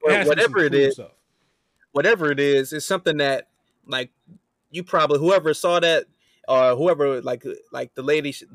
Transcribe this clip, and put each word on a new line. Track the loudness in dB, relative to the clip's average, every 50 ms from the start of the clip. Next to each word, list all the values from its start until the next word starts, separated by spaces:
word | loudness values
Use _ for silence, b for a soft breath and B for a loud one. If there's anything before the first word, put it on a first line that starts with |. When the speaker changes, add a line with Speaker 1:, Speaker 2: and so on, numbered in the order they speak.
Speaker 1:
It | 0
Speaker 2:
Well, | 2 2
Speaker 1:
has | 2 2 2
to | 2
be | 2
some | 2 0 2
Speaker 2:
whatever | 0 0
it | 2
Speaker 1:
cool | 2 2
Speaker 2:
is, | 2 2 0
Speaker 1:
stuff. | -4 -10 -18 _ _ _ _ _ _ _ _ _ _ _ _ _ _ _ _ -4 -2
Speaker 2:
Whatever | 0 0 0 0 0 -2
it | 0 0
is, | 2 2 2 2 0 -2 -6
it's | -8 -6
something | -4 -4 -2 -2 -2 -2 0
that, | 0 0 -2 -2 -6 _ _ _ _ _ _ _ _ -10
like, | -8 -8 -8 -8 _ _ _ _ -20 -20 _ _ _ _ _ _
you | -14 -14 -8
probably, | -4 0 0 2 2 2 2
whoever | 2 2 2 2 2 0 -2
saw | 0 0 0 0 2
that, | 2 2 2 0 0 -4 _ _ _ _ _ _ _ 0
or | 2 4 4 4 2
whoever, | 2 2 0 0 2 0 0 -2 -2 -4
like, | -6 -6 -6 -8 -10 -12 -12 -14 _
like | -12 -12 -12 -10 _
the | -8 -4
lady, | -2 0 0 -2 -4 -8 -10 -14 -20 -14